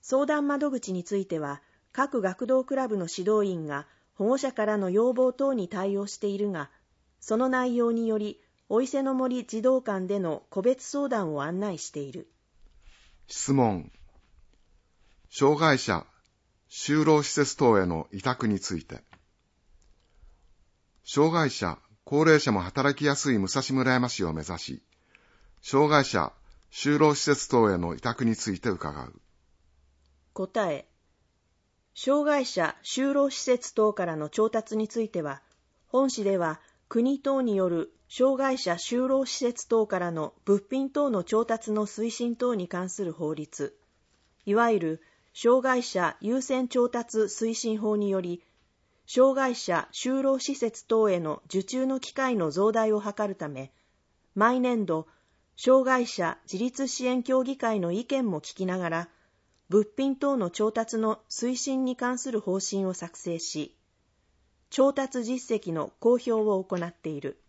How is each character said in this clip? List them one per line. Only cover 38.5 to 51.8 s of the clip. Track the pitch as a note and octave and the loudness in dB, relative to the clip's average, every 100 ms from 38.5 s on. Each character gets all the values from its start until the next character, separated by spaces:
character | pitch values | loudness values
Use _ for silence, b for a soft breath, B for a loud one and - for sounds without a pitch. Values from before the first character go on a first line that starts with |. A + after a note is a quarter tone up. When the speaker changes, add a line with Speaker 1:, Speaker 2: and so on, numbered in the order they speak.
| C4 | -2
Speaker 1:
者 | - | -2
就 | E3+ - A#3+ C4 | -4 -2 -2 2
労 | C4+ C4 | 0 0
施 | - | -2
設 | A#3+ A#3+ - | -2 -4 0
等 | A3+ G#3+ | 0 2
か | F#3 | -2
ら | F3 | -2
の | E3 D3+ _ | -4 -6 _
物 | - G3 - | 2 2 2
品 | C4 C4+ | -4 -2
等 | C#4+ C#4+ | 0 2
の | G#3+ | 0
調 | F3 G#3+ | 0 0
達 | A3+ A3+ A3 | 0 -2 -2
の | G#3+ G#3 | -2 -2
推 | - A3+ | -4 -6
進 | A3 A#3+ A#3 | -4 -4 -2
等 | B3 | -2
に | A3+ F3 | -2 -4
関 | F3 F#3 | -6 -6
す | - | -6
る | F#3 | -6
法 | D#3+ D#3 | -4 -6
律、 | D#3 D3+ - C#3+ _ _ _ _ _ _ _ - | -6 -10 -8 -8 _ _ _ _ _ _ _ 0
い | |
わ | G3+ A#3 | 2 4
ゆ | G#3+ | 2
る | E3 D#3+ b b b | 0 -4 b b b
障 | - A#3 B3+ | 0 4 4
害 | C4 B3+ | 4 0
者 | A#3+ F#3 E3+ - | 0 0 -2 -2
優 | G3+ B3+ | -2 -2
先 | B3+ C4 B3+ | 0 -2 0
調 | B3+ A#3+ | 0 0
達 | A#3+ A#3 A3 | 0 -4 0
推 | G#3 - A3+ | 0 0 -4
進 | A3 A3+ A3 | -2 -4 -2
法 | G#3+ G#3+ | -2 0
に | G3+ | 0
よ | F#3+ | -2
り、 | F3 F3 b b _ _ _ _ _ | -2 -8 b b _ _ _ _ _
障 | - C4 | 4 6
害 | C4 C4+ B3 | 6 0 -2
者 | - E3+ - | -2 -2 -2
就 | - B3 C4+ | -6 -2 0
労 | C4+ C4+ | 2 0
施 | - | -2
設 | C#4 A#3 - - | -4 -4 -6 0
等 | A3 G#3+ | 2 4
へ | F3+ | 2
の | D#3+ D3+ - | -2 -6 -4
受 | F#3 | -4
注 | F#3+ B3+ | -2 -2